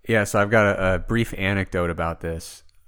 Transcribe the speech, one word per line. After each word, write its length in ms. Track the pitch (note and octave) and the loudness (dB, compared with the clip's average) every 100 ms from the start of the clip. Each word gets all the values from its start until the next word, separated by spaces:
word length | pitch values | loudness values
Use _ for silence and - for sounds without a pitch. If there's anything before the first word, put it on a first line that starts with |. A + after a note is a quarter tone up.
| - | -2
Yeah, 180 | A2+ G2+ | 0 2
so 160 | G#2+ | 0
I've 100 | G2+ | 2
got 260 | A2+ G#2 G2 | 4 4 2
a, 180 | F#2 F2+ | 0 0
a 40 | |
brief 340 | - A#2 A2+ - | 0 -2 -2 -2
anecdote 520 | F#2+ G2 F#2 F2+ F2 | -2 -2 -2 -2 -2
about 300 | E2 E2 E2 | -2 -4 -4
this. 440 | E2+ E2 - - - _ | -6 -8 -10 -18 -20 _